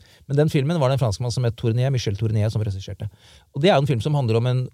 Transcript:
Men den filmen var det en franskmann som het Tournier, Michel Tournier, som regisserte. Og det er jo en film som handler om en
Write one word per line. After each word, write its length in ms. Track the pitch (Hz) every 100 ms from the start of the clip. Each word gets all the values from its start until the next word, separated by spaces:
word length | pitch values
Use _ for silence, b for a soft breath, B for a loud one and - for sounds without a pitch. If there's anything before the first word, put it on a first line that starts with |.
| b b -
Men 100 | 139
den 120 | 156
filmen 300 | 156 135 170
var 100 | 127
det 100 | 135
en 60 | 123
franskmann 240 | 98 123
som 120 | 113
het 120 | 120 -
Tournier, 360 | 117 113 131
Michel 240 | 127 110 98
Tournier, 340 | 113 107 107
som 140 | 107
regisserte. 440 | 107 95 95 95 107 b b b b
Og 80 | -
det 80 | 170
er 60 | 160
jo 60 |
en 40 | 143
film 160 | 123
som 120 | 151 147
handler 220 | 123 113
om 100 | 123
en 200 | 127 123